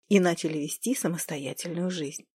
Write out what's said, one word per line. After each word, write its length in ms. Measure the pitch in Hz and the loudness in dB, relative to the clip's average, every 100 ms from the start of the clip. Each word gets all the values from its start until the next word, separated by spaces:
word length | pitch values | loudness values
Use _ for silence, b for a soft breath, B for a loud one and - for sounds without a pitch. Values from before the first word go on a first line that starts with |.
| - | 4
и 120 | 202 | 6
начали 380 | 180 170 170 156 | 6 4 0 -2
вести 360 | 143 - 220 | -4 -4 -2
самостоятельную 960 | 269 175 165 - 151 135 - 175 165 180 | 0 0 -2 -4 -6 -6 -6 -6 -2 -2
жизнь. 340 | 180 143 - - | -2 -6 -8 -16